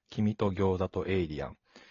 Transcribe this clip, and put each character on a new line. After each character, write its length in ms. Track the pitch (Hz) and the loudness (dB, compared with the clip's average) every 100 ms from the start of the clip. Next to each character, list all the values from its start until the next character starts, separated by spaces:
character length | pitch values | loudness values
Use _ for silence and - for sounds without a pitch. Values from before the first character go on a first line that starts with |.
| _ | _
君 280 | - 107 107 | 0 0 2
と 160 | 104 | 0
餃 260 | 92 95 90 | 2 2 2
子 100 | 92 | 0
と 180 | 95 90 | -2 0
エ 100 | 95 | 0
イ 80 | 80 | 0
リ 160 | 73 | -4
ア 40 | 67 | -8
ン。 100 | - _ - - | -10 _ -20 -20